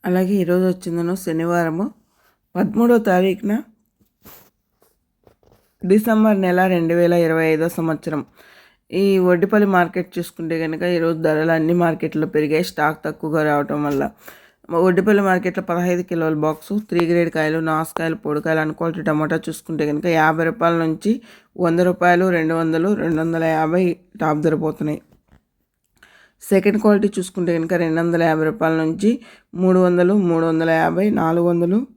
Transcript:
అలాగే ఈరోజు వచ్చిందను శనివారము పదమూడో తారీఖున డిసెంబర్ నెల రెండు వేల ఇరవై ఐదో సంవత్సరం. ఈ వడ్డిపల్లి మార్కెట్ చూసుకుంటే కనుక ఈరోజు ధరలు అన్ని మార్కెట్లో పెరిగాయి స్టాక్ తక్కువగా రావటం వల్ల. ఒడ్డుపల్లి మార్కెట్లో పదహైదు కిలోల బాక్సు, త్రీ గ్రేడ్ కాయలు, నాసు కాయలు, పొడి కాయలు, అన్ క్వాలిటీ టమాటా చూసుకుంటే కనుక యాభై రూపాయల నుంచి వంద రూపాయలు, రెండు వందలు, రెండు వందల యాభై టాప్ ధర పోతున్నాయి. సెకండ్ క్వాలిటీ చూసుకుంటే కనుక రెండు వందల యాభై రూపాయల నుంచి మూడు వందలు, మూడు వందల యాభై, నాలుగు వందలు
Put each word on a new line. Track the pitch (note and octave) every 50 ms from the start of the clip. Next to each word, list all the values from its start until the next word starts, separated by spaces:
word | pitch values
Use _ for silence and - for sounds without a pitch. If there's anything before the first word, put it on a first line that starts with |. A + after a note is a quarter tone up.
| -
అలాగే | F#3 F3+ F3+ F#3+ F#3 G#3
ఈరోజు | G3 F3+ E3 F3+ F3+ F#3
వచ్చిందను | F#3 F3+ F3+ - F3+ E3 E3+ E3+ E3+ F#3
శనివారము | F#3 - F3 D#3+ D#3+ E3 E3+ F3 F3 E3+ E3 D#3+ E3+ G3+ D4 - _ _ _ _ _ _ _ _ _ _ _ _
పదమూడో | F3+ - - - A3 A#3 A#3 A#3+
తారీఖున | A3+ A3 G#3 F#3 F3+ F#3 F#3+ F3+ - - G3+ G#3 C4 D#4 _ _ _ _ _ _ _ _ _ _ _ _ - - - _ _ _ _ _ _ _ _ _ _ _ _ _ _ _ _ _ - _ _ _ _ _ _ _ _ _ _ -
డిసెంబర్ | F3+ G3 A3 G#3+ A#3 A3 A3 A3 A3 G#3+ G3
నెల | F#3+ F3+ F3+ F3+ F#3
రెండు | F#3 F#3 F3 E3 E3 E3+
వేల | F3 F3 E3+ F3
ఇరవై | F3 E3+ D#3+ D#3+ E3 D#3+
ఐదో | D#3+ D#3+ D3+ D#3+ E3
సంవత్సరం. | - - E3 D#3+ D#3 D3+ - E3 D#3 D3 - _ _ _ - - - - - _ _ _ _ _
ఈ | - F3+ G3 G3 G3 F#3+
వడ్డిపల్లి | F3+ F3+ F3+ E3+ F#3+ G3 A3 G#3 G#3
మార్కెట్ | G3 F#3+ F3+ F3 E3 - F3+ F3 - - F3
చూసుకుంటే | E3+ - _ - E3 D#3+ E3 D#3+
కనుక | E3 D#3 D#3+ D#3
ఈరోజు | E3+ F3 F3 E3+ E3 E3 E3 D#3+
ధరలు | D#3+ D#3+ D3+ D3+ D#3+ E3
అన్ని | E3 D#3+ D#3 D#3+ F3
మార్కెట్లో | F3 F3 E3 D#3+ - - D3+ - D#3 D#3
పెరిగాయి | D#3 - D#3 D3+ D3 D#3 D#3+ F3+
స్టాక్ | - - - D3+ D3+ D#3 - -
తక్కువగా | D#3 D3+ - - D#3 D3+ D#3+ D3+
రావటం | D3+ D3 D3 C#3+ - D3 D3 D3
వల్ల. | C#3+ C#3+ C3+ C#3+ C#3 - _ - - - - _ _ _ _ _ - E3+
ఒడ్డుపల్లి | E3 F3 F#3 F3+ F#3 F#3 G#3+ G#3 G3+
మార్కెట్లో | G3+ F#3+ F#3 F3+ F#3 F#3 F3 F#3+ F#3
పదహైదు | - E3+ F3 F3 F3+ F3+ F3
కిలోల | F3+ - F3+ E3 D#3+ D#3+ D#3+
బాక్సు, | D3+ D3+ D#3 D#3 D3+ - - G3 G#3 G#3+ -
త్రీ | - E3+ E3+
గ్రేడ్ | E3 E3+ E3+ E3+ E3
కాయలు, | - D#3+ D#3 D#3 D#3+ D#3+
నాసు | D#3+ D#3+ D#3 D#3 E3 D#3 -
కాయలు, | - E3 E3 D#3+
పొడి | - - D3+ D3 D3+
కాయలు, | D3 E3 D#3+ D#3+
అన్ | D#3 D#3 D3+
క్వాలిటీ | - E3 E3 D#3+ E3+
టమాటా | - - D3+ D3+ D#3 - E3
చూసుకుంటే | D#3+ - - D#3 - _ - D#3+ D3+ D3+
కనుక | D3+ D3 D3 C#3+
యాభై | F3 E3 D#3+ D#3 D#3+ D#3+ D#3+ E3
రూపాయల | E3 A2+ A#2 E3 E3+ E3+
నుంచి | E3 E3 D#3+ D#3 D#3 - G3+ A#3 C4+ - - - - _ _ _
వంద | - F3+ E3+ E3 E3+
రూపాయలు, | F3+ F3+ F3+ - F3 F3+ F3 F3 F#3 F#3+
రెండు | F3 E3 D#3+ D#3+ E3
వందలు, | E3 E3 D#3+ D#3+ D#3+ E3 G3 G#3
రెండు | - - E3+ E3 D#3
వందల | D#3+ E3 E3 E3 E3
యాభై | D#3+ D#3+ D#3 D#3+ D#3 E3 F3+ F#3+ F3 E3+ - _ _ _ -
టాప్ | E3 D#3 D3+ D3+
ధర | D3+ E3 D#3+
పోతున్నాయి. | - E3 D#3 D3+ - D3+ D3+ D3+ - _ _ _ _ _ _ - _ _ _ _ _ _ _ _ _ _ _ _ _ - _ _ _ _ _ _ _
సెకండ్ | - - G#3 F#3+ - G#3 G#3+ G#3+
క్వాలిటీ | A3 G#3+ G#3 G3 G#3 G3+ - F#3+
చూసుకుంటే | F3+ F#3 _ G3 F3 E3+ E3+
కనుక | E3 D#3+ E3 F#3
రెండు | E3+ E3+ E3 D#3+ E3
వందల | E3+ E3+ E3+ E3+ E3
యాభై | E3+ D#3 D#3 D#3
రూపాయల | D#3 - - - D#3+ D#3+
నుంచి | D#3+ D#3+ D#3+ E3 F3+ G3 G#3+ B3 C#4 - - - - _ _ -
మూడు | F3 F#3 F#3 F#3 F#3
వందలు, | F#3 F3+ F3+ F3 F3+ F3+ G3+
మూడు | G#3 F#3+ E3+ E3 E3 E3
వందల | E3 D#3+ D#3+ D#3+ E3
యాభై, | E3 D#3+ E3 E3 E3+ F3 G3+ G#3+
నాలుగు | - - E3 D#3+ E3 E3+ E3+
వందలు | F3 E3+ E3+ E3+ E3+ F#3+ A3 C4+ - -